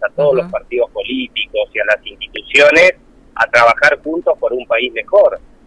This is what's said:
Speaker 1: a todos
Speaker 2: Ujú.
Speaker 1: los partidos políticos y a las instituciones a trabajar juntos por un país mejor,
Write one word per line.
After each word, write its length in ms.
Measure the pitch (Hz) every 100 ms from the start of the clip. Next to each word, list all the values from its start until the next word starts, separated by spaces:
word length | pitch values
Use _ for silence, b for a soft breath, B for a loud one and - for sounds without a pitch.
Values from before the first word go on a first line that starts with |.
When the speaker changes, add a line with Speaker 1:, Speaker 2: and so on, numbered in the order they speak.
Speaker 1:
a 60 | 104
todos 180 | - 147
Speaker 2:
Ujú. 100 | 131
Speaker 1:
los 80 | 180
partidos 400 | 107 - 120 113
políticos 760 | 107 101 131 123 - - 107 104
y 40 | 110
a 60 |
las 200 | 104 107 -
instituciones 880 | - - - - 135 147 156 180 - _ _ _
a 120 | - 117
trabajar 500 | 120 117 113 147 147
juntos 300 | 151 165 170 151
por 120 | 117
un 120 | 123 120
país 240 | 117 123
mejor, 440 | 113 104 - 160 92 - _